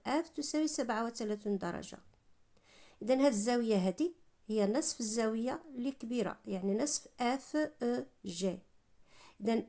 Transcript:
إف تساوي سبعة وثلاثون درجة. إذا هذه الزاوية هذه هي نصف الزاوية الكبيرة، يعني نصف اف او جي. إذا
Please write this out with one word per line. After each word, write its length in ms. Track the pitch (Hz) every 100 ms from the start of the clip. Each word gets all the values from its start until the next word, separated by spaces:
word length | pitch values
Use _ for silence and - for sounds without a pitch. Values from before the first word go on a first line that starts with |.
| -
إف 220 | 294 330
تساوي 400 | - 285 302 311
سبعة 360 | 302 233 220
وثلاثون 540 | 233 233 214 208 208 196
درجة. 400 | 175 - - - - _ _ - _ _ _ - - -
إذا 120 | 214
هذه 140 | 262 277
الزاوية 480 | 202 226 240 226 202
هذه 360 | 185 185 339 - - _ -
هي 200 | 214 202
نصف 340 | 254 320 -
الزاوية 600 | 220 226 220 226 247 320 320 254
الكبيرة، 600 | 254 - 226 240 - - -
يعني 280 | 190 196
نصف 340 | 208 294 - - -
اف 360 | 240 262 - 302
او 480 | 302 - 240 247 277 _
جي. 340 | 196 170 185 180 - _ _ _ - - - -
إذا 220 | 208 226